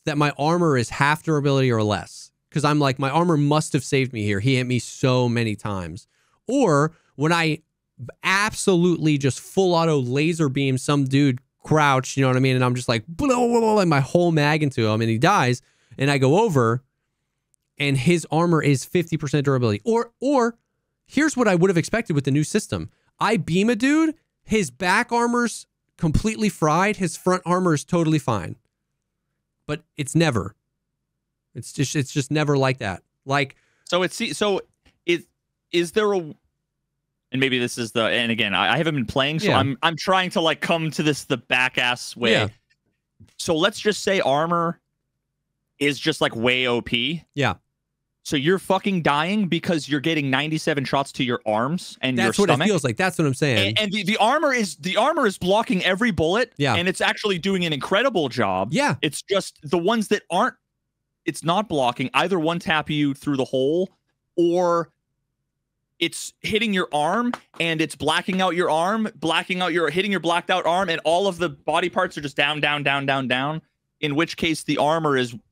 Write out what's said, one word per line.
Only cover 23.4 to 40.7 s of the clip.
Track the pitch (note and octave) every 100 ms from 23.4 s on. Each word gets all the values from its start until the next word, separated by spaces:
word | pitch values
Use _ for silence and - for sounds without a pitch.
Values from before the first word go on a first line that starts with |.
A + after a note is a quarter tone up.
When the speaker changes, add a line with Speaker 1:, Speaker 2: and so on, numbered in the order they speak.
| D#3+ E3+ G#3+
Speaker 1:
a | A#3+
dude, | C4 D4+ D#4+ D4+ _ _
his | - G#3+ D#3+
back | A#2+ F3+ G3+ A#3+
armor's | A#3+ A#3+ A#3+ A#3+ - - _ _ _
completely | E3 C#3 G#3+ A3 G#3+
fried, | - D#3 D#3 G3+ G#3
his | F3+ -
front | - F#3 -
armor | F3+ F#3
is | D3
totally | - F3 D#3+ D#3
fine. | - G#2+ F2 G#2+ _ _ _ _ _ _ _ _ _ _ -
But | - - -
it's | C3 D#3
never. | E3 A#2 F#2 - _ _ _ _ _ _ _ _ _
It's | - -
just, | - C#3 D#3+
it's | C3
just | D3+ C3
never | D3+ D3 C#3+
like | C3 C3
that. | G#2+ F2 _ _ -
Like | C#3 C#3 - _ _
Speaker 2:
So | - F3
it's, | F#3 - A#3 D3+
so | G#3 F#3+ - _ _ _ -
it, | F3 - _ _ _ _
is | E3+ E3+
there | G#3+ G#3
a, | G3
and | D#3 - _ _ _ _ _ _ _ _ _ B2+
maybe | C3+ B2+
this | A#2+ -
is | A2+
the, | A#2+ A2
and | G#2 A#2
again, | A2 G#2+ F#2
I, | F#2+
I | B2
haven't | E3 D3
been | A2+
playing, | C#3 C3+ D#3+
so | G#3
Speaker 1:
Yeah. | C3+
Speaker 2:
I'm, | C3+ C3+
I'm | D#3+ D#3+
trying | - F#3+ F3+
to, | F#3+
like, | E3 D3
come | -